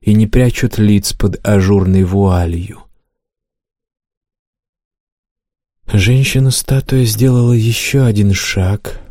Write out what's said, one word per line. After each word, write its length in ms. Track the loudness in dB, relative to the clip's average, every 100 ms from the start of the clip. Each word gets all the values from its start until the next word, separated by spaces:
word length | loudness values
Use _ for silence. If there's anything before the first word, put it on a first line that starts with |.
и 140 | 2
не 120 | 2 2
прячут 520 | 2 2 0 -4 0
лиц 340 | 2 2 0
под 340 | -4 -4 -4 -2
ажурной 560 | 0 2 2 2 2
вуалью. 800 | 2 0 0 0 -2 -4 -8 -14 -20 _ _ _ _ _ _ _ _ _ _ _ _ _ _ _ _ _ _ _ _ _ _ _ _ _ _ _ _ _ -4
Женщина-статуя 1200 | -2 2 2 0 0 0 -2 -2 -4 0 0
сделала 480 | 0 0 0 2 2
ещё 540 | 2 0 -2 -2 0 0
один 260 | 2 0
шаг. 680 | 0 -4 -4 -2 -2 -6 -14 -16